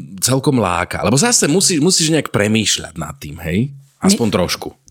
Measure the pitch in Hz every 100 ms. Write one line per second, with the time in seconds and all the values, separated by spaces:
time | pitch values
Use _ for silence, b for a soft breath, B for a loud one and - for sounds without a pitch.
0 | 69 95 117 131 147 131 98 85 90 85
1 | 87 131 233 240 165 165 190 175 160 185
2 | 156 156 - 117 104 110 101 - 82 85
3 | 76 - 76 78 82 87 135 - - -
4 | 190 196 117 95 87 - - - _